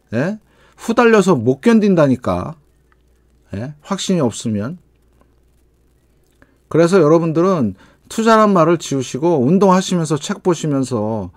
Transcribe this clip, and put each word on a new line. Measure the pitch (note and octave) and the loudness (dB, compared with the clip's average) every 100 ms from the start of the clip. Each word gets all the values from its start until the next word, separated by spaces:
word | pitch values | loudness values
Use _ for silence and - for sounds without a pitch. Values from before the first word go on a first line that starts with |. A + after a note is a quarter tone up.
| _ | _
예? | A2 E3 A3 _ _ _ _ | -6 -6 -8 _ _ _ _
후달려서 | - A3+ A#3 A3 F#3 D3 | -4 2 4 4 4 2
못 | A2+ C3 | 0 0
견딘다니까. | A#3 A3+ G#3 F3 C#3+ B2 - F2+ A2+ E3 _ _ _ _ _ _ _ _ _ G2 | 2 4 4 2 2 0 -2 -6 -6 -14 _ _ _ _ _ _ _ _ _ -12
예? | B2+ D3+ | -12 -14
확신이 | - F#3+ - F3+ | -10 -8 -2 0
없으면. | B2+ - A2+ G#2+ A2 F3+ _ _ _ _ _ _ _ _ _ _ _ _ _ _ _ _ _ _ _ | 0 -4 -6 -4 -6 -10 _ _ _ _ _ _ _ _ _ _ _ _ _ _ _ _ _ _ _
그래서 | D3 E3+ F#3+ | 0 2 4
여러분들은 | D3+ E3+ E3 D#3 F3+ F3+ A2 F#2+ - _ _ | 4 4 2 -2 -2 0 -4 -6 -18 _ _
투자란 | - A3 A3 G#3+ | -4 2 4 4
말을 | F#3+ D#3+ E3+ | 2 2 0
지우시고 | - C#3 B2 B2+ E3 D#3+ | -2 -6 -6 -4 0 0
운동하시면서 | B2 F#3 G3 F3+ F#3+ F3+ D#3 D3+ | 2 2 4 2 0 -4 -2 -4
책 | - G3+ | -6 -6
보시면서 | - E3+ D#3+ C#3 C3 A#2+ G#2+ A2 F2+ | -4 -4 -2 -4 -4 -4 -4 -6 -8